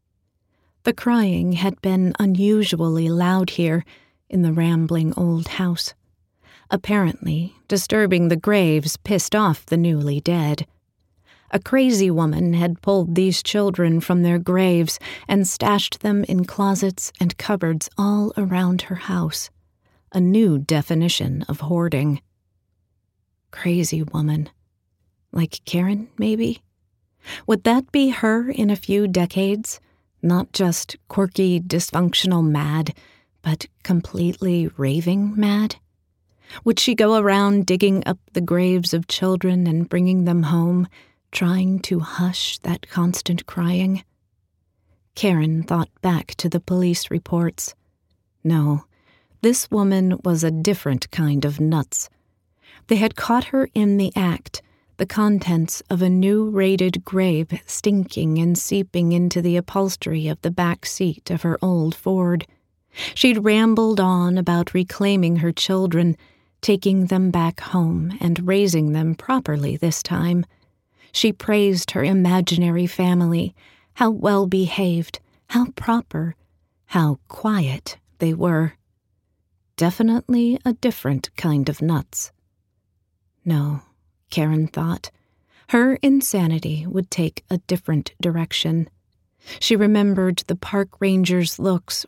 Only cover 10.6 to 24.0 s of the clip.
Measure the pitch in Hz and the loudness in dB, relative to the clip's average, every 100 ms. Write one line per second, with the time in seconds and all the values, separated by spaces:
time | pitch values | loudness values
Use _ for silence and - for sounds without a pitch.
10.6 | - _ _ _ _ _ _ _ - 196 | -6 _ _ _ _ _ _ _ -6 -6
11.6 | - 262 262 214 190 165 160 151 175 170 | 0 2 4 4 2 2 0 0 0 0
12.6 | 175 170 - 196 170 170 190 170 - 208 | 0 -2 0 0 2 0 0 0 -2 0
13.6 | 202 180 170 165 - 180 175 170 175 185 | 0 0 2 0 0 2 2 0 0 2
14.6 | 190 170 165 - - - - 196 185 - | 2 2 0 -4 -12 -12 -2 0 0 -2
15.6 | 208 202 - - 208 202 - 185 180 - | 0 0 -2 -4 -2 0 0 -2 -2 -2
16.6 | 196 190 196 185 - - 175 - - 202 | 0 0 -2 -4 -8 -2 -2 -2 -4 -2
17.6 | 165 160 - - 202 208 208 - 190 180 | -2 -2 -6 -4 0 0 -2 -2 -2 0
18.6 | 180 180 - 180 - 180 160 - - _ | 0 0 -4 -8 -4 -4 -4 -6 -10 _
19.6 | _ _ _ _ _ 185 180 208 214 147 | _ _ _ _ _ 0 4 4 4 2
20.6 | 151 156 - 165 170 - - 139 - 147 | 2 0 0 0 0 0 -4 -4 -6 -6
21.6 | 147 175 170 147 147 143 _ _ _ _ | -2 -2 0 0 0 -2 _ _ _ _
22.6 | _ _ _ _ _ _ _ _ _ - | _ _ _ _ _ _ _ _ _ -6
23.6 | 180 175 160 160 | -2 0 0 -4